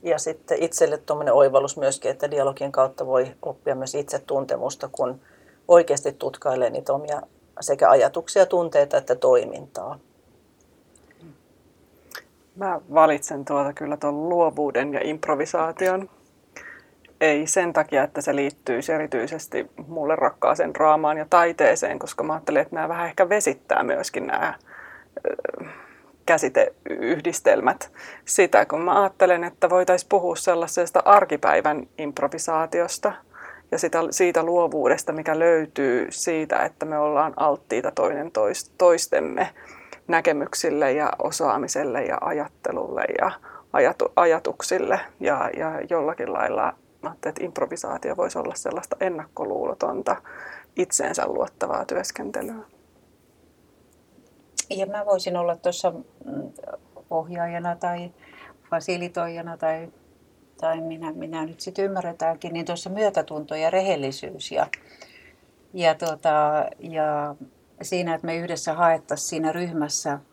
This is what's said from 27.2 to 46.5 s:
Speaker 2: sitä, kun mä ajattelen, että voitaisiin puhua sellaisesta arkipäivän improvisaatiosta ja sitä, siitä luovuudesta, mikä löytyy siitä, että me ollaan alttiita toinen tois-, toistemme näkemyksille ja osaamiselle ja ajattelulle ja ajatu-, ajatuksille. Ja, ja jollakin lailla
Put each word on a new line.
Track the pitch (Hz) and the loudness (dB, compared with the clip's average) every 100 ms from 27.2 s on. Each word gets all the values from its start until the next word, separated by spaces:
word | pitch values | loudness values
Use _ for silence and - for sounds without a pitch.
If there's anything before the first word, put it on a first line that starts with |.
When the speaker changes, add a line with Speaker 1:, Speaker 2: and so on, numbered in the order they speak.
| 156 160 - - 123 - - - - - - | -2 0 2 4 2 0 -10 -16 -20 -18 -4
Speaker 2:
sitä, | - 180 - - | 2 6 6 4
kun | 151 | 0
mä | 175 185 | 2 4
ajattelen, | 196 - 185 175 | 2 4 4 4
että | 175 - 180 | 0 0 2
voitaisiin | 180 185 185 - | 4 4 2 4
puhua | 196 175 165 | 0 2 -2
sellaisesta | - 170 165 - 170 - - | 0 0 0 -2 0 2 8
arkipäivän | 202 185 147 - 78 151 151 - - | 8 8 0 4 4 4 -2 -6 -8
improvisaatiosta | 151 143 139 160 - 160 160 175 170 - 208 202 _ - - - _ | -8 -2 -4 -4 -2 -2 0 0 -2 0 -4 -4 _ -20 -20 -20 _
ja | 160 | -4
sitä, | 165 165 165 | 0 0 -2
siitä | - 180 170 | 2 4 4
luovuudesta, | 165 175 170 151 131 156 - | 2 2 2 2 2 2 0
mikä | 156 156 156 | -6 -2 2
löytyy | 170 165 156 - 139 120 - | 4 4 2 -2 0 2 -2
siitä, | - - 160 156 - | -4 -2 -2 0 0
että | - _ 156 | 0 _ -6
me | 151 | -2
ollaan | 151 147 156 - | 0 2 0 2
alttiita | 151 139 _ 117 - | 0 0 _ -4 -2
toinen | - - 143 160 | 0 0 0 -4
tois-, | 110 104 - - _ | 0 0 -2 -10 _
toistemme | 180 165 - - - - 185 - - - - - - | 6 6 2 0 0 -2 -4 -4 -20 -20 -20 -20 -2
näkemyksille | 165 165 147 147 - 170 143 139 | 2 2 0 -4 -4 -2 0 2
ja | 139 147 - | 2 0 -2
osaamiselle | - 156 151 117 135 - 139 123 | -4 -2 0 0 -2 -4 -4 -4
ja | 131 69 | -4 -4
ajattelulle | - 151 147 _ - - - - - - | -2 -4 -6 _ -6 -4 -6 -4 -2 0
ja | 190 - - - _ | -2 -2 -18 -20 _
ajatu-, | - 139 - - - | 2 2 2 0 4
ajatuksille. | 175 160 - - - 185 - 196 - _ | 4 2 -2 -8 -2 -2 0 -2 -4 _
Ja, | - - 175 - | -2 0 -2 -2
ja | 160 156 - | -6 -6 -4
jollakin | 170 151 170 - | -2 -2 -4 -4
lailla | 90 - | -2 0